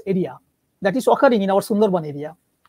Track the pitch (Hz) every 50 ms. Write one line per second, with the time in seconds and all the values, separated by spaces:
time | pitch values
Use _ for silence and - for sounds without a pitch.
0 | - 196 190 190 175 131 127 131 _ _ _ _ _ _ _ _ - 196 180 262
1 | - 247 - - - 277 240 214 196 190 190 196 190 - 220 202 214 202 185 175
2 | 156 151 139 143 147 151 160 _ _ _ _ _ _